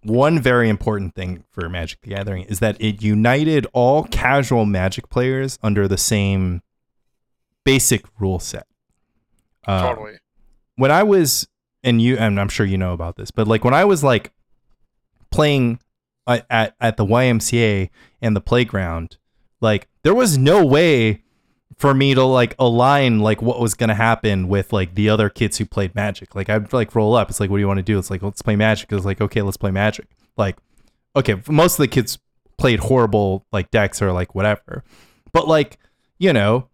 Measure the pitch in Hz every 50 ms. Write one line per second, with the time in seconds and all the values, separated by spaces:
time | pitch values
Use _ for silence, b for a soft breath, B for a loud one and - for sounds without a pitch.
0 | _ 107 110 120 135 151 170 156 123 127 123 120 117 110 107 101 - - 107 101
1 | 98 90 - - 92 90 92 85 - _ _ - 87 82 87 87 80 80 - _
2 | _ - 98 98 98 101 98 92 90 - 107 95 113 107 101 - 110 110 104 101
3 | - 107 107 107 110 120 127 139 151 156 160 143 120 - _ 127 120 123 139 151
4 | - - - - - 127 135 139 135 113 131 117 110 104 101 95 92 95 - -
5 | - - - 127 123 127 131 131 135 135 127 - - 110 101 104 101 98 98 92
6 | - - 113 104 101 98 98 95 95 92 87 90 _ _ _ _ _ _ _ _
7 | _ _ _ _ _ _ _ _ _ _ _ _ _ 139 135 131 120 - 123 101
8 | - - _ - 107 95 95 87 - - - - - _ _ _ _ _ _ _
9 | _ _ _ _ _ _ _ _ _ _ _ _ _ - 98 95 90 - 120 110
10 | 107 107 107 - _ _ _ _ _ _ _ _ _ _ _ - 131 135 151 170
11 | 208 214 202 190 170 139 - - - _ _ _ _ _ _ _ - 127 120 117
12 | 113 120 131 113 113 110 101 98 101 101 - - 110 98 95 95 92 90 90 82
13 | 82 85 87 - - - - - 107 104 113 110 - 123 131 151 185 208 196 156
14 | 143 139 123 107 - - _ _ _ _ _ _ _ _ _ _ _ _ _ _
15 | _ _ _ _ _ _ - - 151 151 143 135 123 120 117 120 _ _ _ _
16 | _ _ _ _ _ - 123 113 - _ 120 113 110 104 _ _ 123 117 110 -
17 | 110 95 110 120 127 127 117 110 107 - - 117 117 110 104 98 95 90 b b
18 | b b b b - 113 107 101 - - - 123 123 110 - 98 95 87 82 82
19 | 82 85 - _ _ _ _ _ _ _ _ _ - 110 107 98 - _ _ _
20 | _ 147 190 240 254 214 151 135 131 143 175 208 180 139 131 147 170 170 151 127
21 | 113 110 104 - _ _ _ _ _ _ _ _ _ _ - _ - 143 139 131
22 | 139 139 135 127 131 131 131 127 123 117 - - 131 120 117 117 123 131 143 143
23 | 139 127 117 107 104 110 107 - 117 117 120 120 120 113 98 - 120 113 107 98
24 | 113 113 113 110 - 110 101 95 92 90 101 98 92 - - 101 95 85 90 98
25 | 104 107 107 107 107 101 - - 117 101 - - 110 - - - 101 90 87 110
26 | 104 104 98 - - - _ 98 98 - 104 110 104 - - 127 113 - - 117
27 | 107 107 117 120 101 - - - 107 92 101 101 101 98 98 98 92 98 107 98
28 | 92 - 98 90 95 101 101 - - - 107 101 107 110 110 104 - _ 107 101
29 | 90 101 95 - 107 101 - 117 101 98 95 - - 101 95 95 101 107 104 -
30 | - _ _ _ _ _ _ - 107 98 92 _ _ _ _ _ _ _ _ _
31 | _ _ _ 143 123 - 107 92 - - 151 147 160 175 - - 147 - - 135
32 | 113 - - - _ _ _ _ _ _ _ - - 131 117 101 80 107 131 127
33 | 117 110 101 107 104 98 95 95 _ _ - 101 90 - - 113 104 95 - -
34 | 104 95 90 90 90 - - 98 98 107 104 - _ - - - - b b b
35 | b b b b b b _ 165 151 147 160 156 147 - - _ _ _ _ _
36 | _ _ _ _ 175 190 151 113 101 104 110 127 127 _